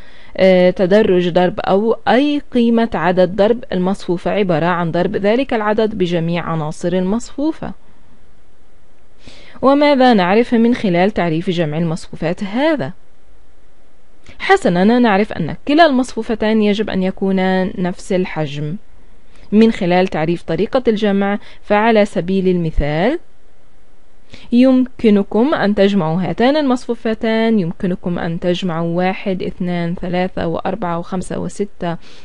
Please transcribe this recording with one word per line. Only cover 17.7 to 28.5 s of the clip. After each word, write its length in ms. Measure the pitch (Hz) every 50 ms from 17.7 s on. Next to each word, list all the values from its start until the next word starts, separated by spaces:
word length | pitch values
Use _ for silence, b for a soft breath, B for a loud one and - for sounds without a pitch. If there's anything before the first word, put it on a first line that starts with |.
| - -
نفس 320 | 180 175 214 - - - 196
الحجم. 600 | 180 180 - - 156 156 143 143 147 151 151 175 214 - - - - - - - - - b b b b b
من 200 | 202 214 226 226
خلال 360 | 226 - 190 170 175 180 190
تعريف 360 | 185 - 160 160 165 175 175 -
طريقة 400 | - 165 165 202 - - 262 -
الجمع، 520 | 240 220 202 220 202 196 196 202 196 202 202 B B B B
فعلى 440 | B - 214 208 214 233 220 208 202
سبيل 420 | - - 196 165 180 190 190 180
المثال 720 | 185 180 175 165 160 - - 143 147 147 160 185 247 311 349 - - - - - - - - - - - - - - - - - - - - B B B B B B
يمكنكم 1000 | 233 240 254 262 262 254 254 - - - - 220 208 196 196 - - 208 247 302 339
أن 220 | - 175 202 208
تجمعوا 460 | 196 196 196 202 202 156 160 160 185
هاتان 360 | 180 - - - 233 262 294
المصفوفتان، 1000 | 311 294 262 247 247 - - 233 - - 226 220 - 233 220 220 226 226 226 226 208
يمكنكم 600 | 170 165 - - - 180 180 - - 185 175 175
أن 200 | - 165 165 185
تجمعوا 580 | - 175